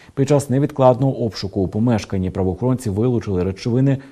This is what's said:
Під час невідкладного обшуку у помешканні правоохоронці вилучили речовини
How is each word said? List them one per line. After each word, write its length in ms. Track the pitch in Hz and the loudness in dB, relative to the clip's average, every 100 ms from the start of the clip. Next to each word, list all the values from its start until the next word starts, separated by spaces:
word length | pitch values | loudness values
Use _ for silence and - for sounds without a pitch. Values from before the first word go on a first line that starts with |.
| - | -10
Під 140 | - 135 | -4 2
час 220 | 147 - | 2 2
невідкладного 720 | 127 143 - 127 120 135 117 | 0 0 4 4 4 2 0
обшуку 360 | 120 - 95 101 | -4 -6 -6 -2
у 80 | 90 | -2
помешканні 600 | 104 120 107 - 98 92 | 0 2 0 -2 -4 -2
правоохоронці 600 | 90 92 90 123 123 110 | -2 -2 0 -2 -2 -2
вилучили 540 | 98 123 117 104 90 | 0 0 0 -2 -2
речовини 540 | 90 95 123 120 139 135 - | -2 -2 -2 2 2 0 -6